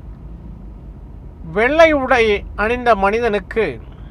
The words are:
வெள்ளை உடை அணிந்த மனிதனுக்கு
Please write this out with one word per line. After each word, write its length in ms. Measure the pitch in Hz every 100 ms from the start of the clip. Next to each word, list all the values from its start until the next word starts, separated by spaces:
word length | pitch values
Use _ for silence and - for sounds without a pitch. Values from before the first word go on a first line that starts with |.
| - - - - - - - - - - - - - - 165
வெள்ளை 400 | 170 240 311 330
உடை 540 | 294 254 254 226 202 - -
அணிந்த 400 | 214 247 240 208
மனிதனுக்கு 840 | 196 220 233 202 - 233 190 113 - - -